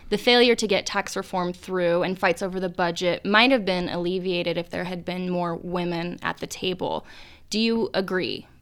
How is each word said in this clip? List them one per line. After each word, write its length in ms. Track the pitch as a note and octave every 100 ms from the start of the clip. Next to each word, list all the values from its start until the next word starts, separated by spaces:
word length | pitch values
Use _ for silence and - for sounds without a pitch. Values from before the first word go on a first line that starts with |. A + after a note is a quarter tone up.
| -
the 80 | G3+
failure 380 | - A#3+ B3 A3+
to 120 | G#3
get 200 | F#3+ -
tax 280 | G3+ G3 F#3+
reform 380 | F#3+ F#3 F3
through 480 | F3 - F#3 E3+ F3
and 160 | E3+ F#3
fights 240 | F#3+ F3
over 180 | G3 F#3
the 100 | F#3
budget 540 | F3 F3 E3+ F3+ -
might 280 | G3 G#3 B3+
have 140 | C4 F#3+
been 220 | F3+ F3
alleviated 680 | F3 F3 F#3 F#3 F3 E3+ E3+
if 140 | E3+
there 140 | - F#3
had 200 | F#3 E3+
been 240 | F3+ F3+
more 260 | F3 F3 E3+
women 640 | F3+ F3+ F3 E3+ F3 -
at 140 | F3 E3
the 100 | D#3+
table. 580 | - F#3 F3+ - D#2 - - - - -
Do 80 | G#3
you 320 | A3+ A3+ G#3+
agree? 540 | - F#3+ F#3 - - - -